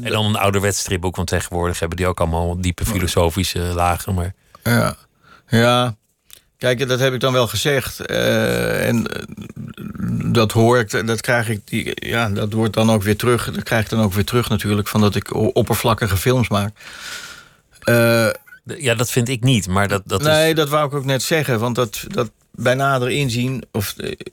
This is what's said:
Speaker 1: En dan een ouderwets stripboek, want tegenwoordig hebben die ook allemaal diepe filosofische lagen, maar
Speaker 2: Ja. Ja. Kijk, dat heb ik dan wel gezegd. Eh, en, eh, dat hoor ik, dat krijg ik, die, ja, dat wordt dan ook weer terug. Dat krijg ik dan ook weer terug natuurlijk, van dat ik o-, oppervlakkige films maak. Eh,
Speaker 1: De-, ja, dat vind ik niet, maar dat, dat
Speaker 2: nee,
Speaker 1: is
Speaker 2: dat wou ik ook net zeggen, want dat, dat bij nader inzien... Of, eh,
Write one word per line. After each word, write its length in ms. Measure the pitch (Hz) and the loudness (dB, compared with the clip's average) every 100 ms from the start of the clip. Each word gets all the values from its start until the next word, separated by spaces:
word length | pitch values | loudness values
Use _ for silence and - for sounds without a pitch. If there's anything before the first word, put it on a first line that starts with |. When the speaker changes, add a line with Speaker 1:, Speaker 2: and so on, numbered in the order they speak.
Speaker 1:
En 80 | 120 | -2
dan 120 | 110 | 0
een 120 | 107 107 | 2 2
ouderwets 420 | 101 98 98 95 | 2 2 0 0
stripboek, 380 | - 95 92 - | -2 -2 -2 -4
want 120 | 87 | -2
tegenwoordig 500 | 90 - 90 87 87 | -2 -2 -2 -2 -2
hebben 180 | 87 85 | -4 -2
die 80 | 90 | -2
ook 140 | 90 | 0
allemaal 400 | 82 82 87 87 | 0 0 -2 -2
diepe 240 | 92 85 - | -2 -2 -2
filosofische 720 | 95 90 - 85 90 92 90 | -2 0 2 2 2 -2 -2
lagen, 560 | 87 87 87 87 - | -4 0 0 0 -2
maar 200 | 92 87 - _ - | -4 -4 -8 _ -8
Speaker 2:
Ja. 320 | - 120 110 - _ _ _ - - | -2 0 0 -4 _ _ _ -20 0
Ja. 480 | 113 120 123 123 110 _ _ _ - _ - | 4 4 4 0 -4 _ _ _ -20 _ -4
Kijk, 300 | 123 127 131 | -2 0 0
dat 120 | 127 | 2
heb 120 | 135 | 2
ik 60 | 127 | 0
dan 120 | 135 | 0
wel 140 | 127 117 | 2 2
gezegd. 540 | 110 151 139 - - | 0 0 0 -2 -8
Eh, 880 | - 110 120 113 113 120 117 107 101 | -4 -2 2 2 0 0 0 0 0
en, 180 | 117 - | 0 -2
eh, 160 | - - - - - - - - - 117 117 - | -8 -12 -14 -16 -14 -14 -12 -12 -8 -4 -2 0
dat 200 | 113 107 | 2 4
hoor 260 | 117 113 123 | 4 6 4
ik, 280 | 110 127 113 | 2 -2 -2
dat 140 | 110 | -2
krijg 280 | - 120 117 | 0 0 0
ik, 120 | 107 | -6
die, 280 | - 113 - | -4 -4 -4
ja, 340 | - - 117 117 | -6 -4 -2 0
dat 240 | 101 110 | -2 -2
wordt 200 | 110 113 | 0 0
dan 160 | 104 113 | 2 4
ook 120 | 110 | 4
weer 140 | 98 104 | 2 2
terug. 360 | 120 120 - | 2 2 0
Dat 100 | 101 | -6
krijg 220 | 101 117 | -2 -2
ik 60 | 104 | 0
dan 100 | 113 | 0
ook 120 | 107 | 0
weer 120 | 95 | 0
terug 240 | 98 123 113 | 0 0 0
natuurlijk, 400 | 104 104 104 101 | 0 0 -2 0
van 120 | 107 | 2
dat 140 | 104 | 2
ik 200 | 95 - | 2 -4
o-, 120 | - - | -2 0
oppervlakkige 640 | - 117 113 - 110 107 92 | 2 2 2 2 2 2 0
films 320 | - 127 117 | 2 2 2
maak. 260 | 101 98 - - - - - - - - _ _ _ | 0 -2 -6 -18 -16 -14 -14 -14 -18 -20 _ _ _
Eh, 120 | - 120 117 117 113 - _ - | 2 4 4 4 2 -2 _ -20
Speaker 1:
De-, 180 | - 110 | -14 -6
ja, 120 | 139 | -2
dat 160 | 117 127 | 0 0
vind 180 | - 120 | 0 0
ik 140 | 127 | 0
niet, 240 | 123 123 92 | 2 2 2
maar 200 | 92 98 | 0 0
dat, 140 | 101 - | -2 -2
dat 160 | 95 | -2
Speaker 2:
nee, 260 | 151 156 160 | 2 4 4
Speaker 1:
is 40 | 160 | 2
Speaker 2:
dat 120 | 147 | 0
wou 180 | 151 151 | 0 0
ik 80 | |
ook 100 | 143 | -2
net 180 | 135 135 | -2 -2
zeggen, 360 | - 160 147 117 | 0 0 0 0
want 160 | 120 | 0
dat, 300 | 117 120 - - | 0 -2 -4 -8
dat 220 | 101 117 - _ | -4 -4 -8 _
bij 220 | - 120 | -4 0
nader 360 | 127 139 135 123 | 2 2 0 0
inzien... 540 | 123 139 117 123 131 - | -2 -2 -2 -2 -4 -6
Of, 220 | 110 101 - | -6 -6 -6
eh, 160 | - - - | -10 -10 -14